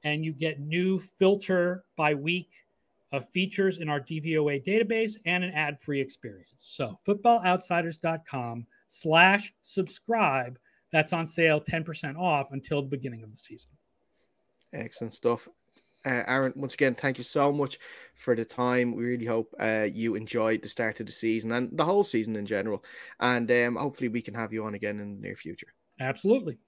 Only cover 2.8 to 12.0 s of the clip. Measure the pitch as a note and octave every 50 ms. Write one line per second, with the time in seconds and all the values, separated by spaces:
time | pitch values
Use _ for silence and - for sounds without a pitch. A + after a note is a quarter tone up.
2.8 | _ _ _ _ _ _ - C#3 B2+ - - F3+ F#3 G3 G3+ - G3 F#3+ F#3 E3+
3.8 | E3+ D3+ D3 D3 C3+ - E3 D#3+ D3 E3 D#3+ D#3 D3 D3 C#3+ C#3 B2+ - G3 A3
4.8 | A#3 G3 A#3 A3+ A3 G#3+ G#3+ - _ E3 F3 F3+ F3+ F3 D3 D3+ D#3 D3 D3 C#3+
5.8 | - - D3 C#3 C3+ C3+ - - - A#2+ G#2 F#2 F2+ _ _ _ - - - -
6.8 | C#3 A2+ F3+ - _ - G#3 G#3 G3+ A#3+ A#3 A#3 F3+ F#3 F3+ F3+ F3+ - F3+ E3+
7.8 | E3+ E3 D#3+ - - E3 E3 D#3+ D#3+ - - C3+ B2 A#2 A#2 A#2 A#2 _ _ _
8.8 | _ _ - - - E3 D#3 E3 F3 F#3+ G3 G3+ G#3 - _ _ _ - - -
9.8 | F#3 - - - _ - A3+ A3+ G#3 D#3+ C3+ C3+ B2+ A#2+ B2+ - _ _ _ _
10.8 | _ _ - D#3+ D#3 D#3 - E3 E3 D#3+ - - E3 D#3+ D#3 D3+ D3+ - - E3
11.8 | D#3 E3 D#3+ -